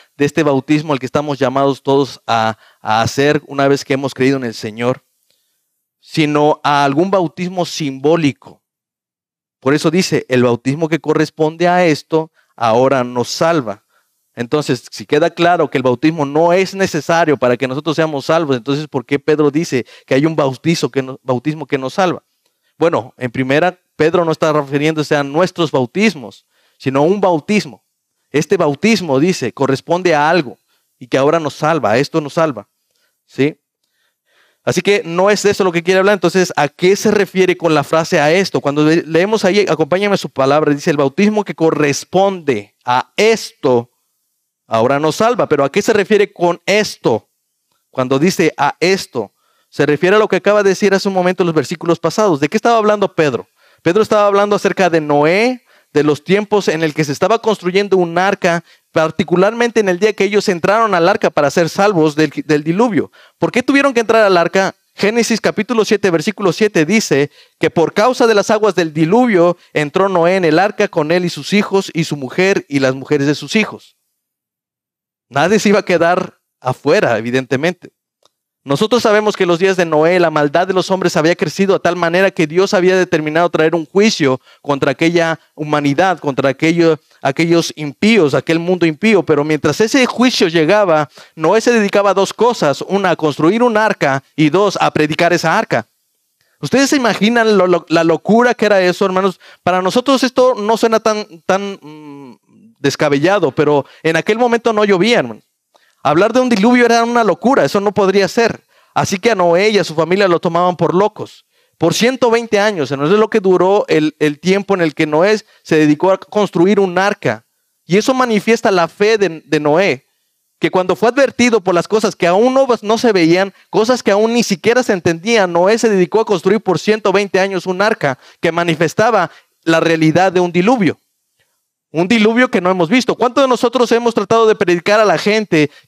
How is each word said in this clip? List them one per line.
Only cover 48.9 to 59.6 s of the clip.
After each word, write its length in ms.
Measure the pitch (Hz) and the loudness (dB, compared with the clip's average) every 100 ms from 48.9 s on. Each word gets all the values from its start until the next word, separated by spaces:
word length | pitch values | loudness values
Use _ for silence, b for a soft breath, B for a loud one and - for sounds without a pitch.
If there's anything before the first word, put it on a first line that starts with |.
| 190 - 123 101 _ _ _ _ | -2 -4 -10 -10 _ _ _ _
se 160 | - 143 | -2 0
refiere 300 | 143 180 214 | 0 2 2
a 40 | |
lo 80 | 214 | 2
que 100 | 185 | 0
acaba 260 | 202 208 | 0 2
de 60 | 196 | 2
decir 260 | 180 202 190 | 0 0 0
hace 120 | 202 | 0
un 60 | |
momento 300 | 190 180 185 | -2 0 0
los 100 | 175 | 0
versículos 460 | 156 127 170 165 165 | -2 -4 -4 -4 -2
pasados. 400 | 165 - 214 143 | -2 0 0 0
¿De 100 | 143 | -2
qué 80 | - | -2
estaba 220 | 240 233 | 0 0
hablando 340 | 214 208 190 | 0 0 -2
Pedro? 340 | - 151 113 - b b b | -2 -2 -2 -8 b b b
Pedro 180 | 160 185 | -2 0
estaba 240 | 208 214 208 | 2 2 2
hablando 300 | 202 208 202 | 2 0 0
acerca 340 | 196 175 180 | -2 0 0
de 100 | 160 | 0
Noé, 640 | 147 147 151 190 240 247 b b b | 0 0 2 2 0 -4 b b b
de 100 | 147 | -2
los 200 | 151 143 | 0 -2
tiempos 440 | - 196 208 208 180 | 0 -2 0 -2 0
en 140 | 160 | -2
el 120 | 160 139 | -2 -2
que 80 | |
se 80 | 147 | -4
estaba 280 | 135 190 220 | -2 0 0
construyendo 560 | 226 202 175 185 202 190 | 0 -4 -2 -2 0 0
un 220 | 170 170 | 0 0
arca, 460 | 190 196 180 170 b b _ | 0 0 -2 -2 b b _
particularmente 920 | 165 160 - 165 175 196 233 | -2 -2 -2 -2 0 2 0